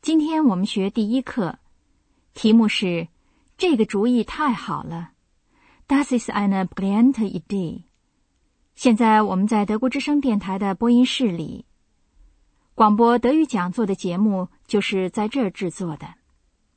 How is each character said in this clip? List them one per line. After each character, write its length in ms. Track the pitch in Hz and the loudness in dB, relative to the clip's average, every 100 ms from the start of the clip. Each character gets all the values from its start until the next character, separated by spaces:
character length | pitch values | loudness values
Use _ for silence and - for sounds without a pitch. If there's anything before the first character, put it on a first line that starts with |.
今 180 | - 320 | 0 0
天 240 | 302 320 | 2 2
我 100 | 294 | 2
们 100 | 180 208 | 2 -2
学 220 | 214 190 | -2 -2
第 220 | 226 208 | -2 -2
一 100 | 254 | -2
课， 380 | 254 - 170 - _ _ _ _ _ _ _ | -4 -6 -6 -8 _ _ _ _ _ _ _
题 200 | - 220 | -2 4
目 160 | 226 220 | 6 4
是 400 | - 190 170 170 _ _ _ _ _ | 0 -2 -4 -8 _ _ _ _ _
这 180 | 370 254 | 0 2
个 80 | |
主 220 | 220 202 226 | 0 0 0
意 160 | 247 | 0
太 300 | 208 - 294 | -2 -4 -2
好 320 | 196 - 147 | -2 -6 -10
了， 260 | - 165 170 _ _ _ _ _ _ _ _ | -8 -12 -14 _ _ _ _ _ _ _ _
Das 280 | 277 285 247 | 0 2 -2
ist 140 | - | -2
eine 340 | - 202 196 | -2 0 0
brillante 640 | 185 - 196 202 247 262 202 | -2 -4 -2 4 4 2 -4
Idee。 540 | 180 - 196 165 156 - _ _ _ _ _ _ _ _ _ | -6 -6 -6 -4 -8 -16 _ _ _ _ _ _ _ _ _
现 200 | 254 214 | 2 4
在 260 | 226 214 | 4 4
我 120 | 208 | 2
们 140 | 185 208 | 0 0
在 180 | 220 202 | 0 0
德 140 | 214 | -2
国 100 | 262 | -2
之 80 | 277 | -4
声 220 | 294 294 | 0 0
电 180 | 269 208 | 2 -2
台 220 | 190 190 | -2 -4
的 160 | 202 190 | -4 0
播 140 | 233 | 2
音 140 | 240 | 4
室 220 | 254 - 240 | 4 2 -2
里， 380 | 170 156 - - _ _ _ _ _ - _ _ _ _ - | -2 -8 -12 -18 _ _ _ _ _ -20 _ _ _ _ 2
广 180 | 214 | 2
播 240 | 208 233 240 | 4 4 4
德 140 | 240 | 2
语 140 | 311 311 | 2 0
讲 260 | 208 180 | -2 -4
座 120 | 185 | -4
的 120 | 208 190 | -4 -4
节 200 | 185 175 | -4 -2
目 300 | 214 190 180 _ _ | 0 -2 -6 _ _
就 120 | 208 | -2
是 300 | - 190 185 | -2 -4 -4
在 160 | 226 214 | -4 -4
这 160 | 277 | -2
儿 80 | 208 | -4
制 220 | - 180 | -4 -8
作 240 | - 180 - | -6 -10 -10
的。 100 | - - _ _ _ _ _ | -16 -20 _ _ _ _ _